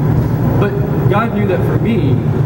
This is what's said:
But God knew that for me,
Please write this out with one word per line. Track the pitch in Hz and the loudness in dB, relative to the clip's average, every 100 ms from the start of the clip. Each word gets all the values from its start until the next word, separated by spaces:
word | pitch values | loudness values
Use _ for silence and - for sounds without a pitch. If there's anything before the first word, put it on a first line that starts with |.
| - - - - - - | 0 0 0 0 0 0
But | 202 202 - 156 - | 0 0 -2 0 0
God | 202 233 | 2 0
knew | 202 208 | 0 0
that | 175 151 | 0 0
for | 147 | 0
me, | 208 220 - - - - | 0 0 0 0 0 0